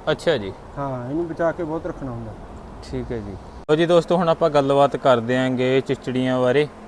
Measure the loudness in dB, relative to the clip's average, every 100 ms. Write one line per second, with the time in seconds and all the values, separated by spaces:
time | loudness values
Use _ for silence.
0 | -4 0 0 0 -2 -10 -12 -8 -6 -6
1 | -4 -4 -4 -2 -2 -2 -4 -6 -6 -8
2 | -8 -8 -10 -12 -14 -16 -16 -16 -10 -8
3 | -6 -6 -8 -12 -14 -8 0 2 4 4
4 | 4 2 2 2 2 4 4 4 4 4
5 | 4 4 2 0 0 0 2 2 0 -4
6 | -2 -2 0 2 4 4 2 -4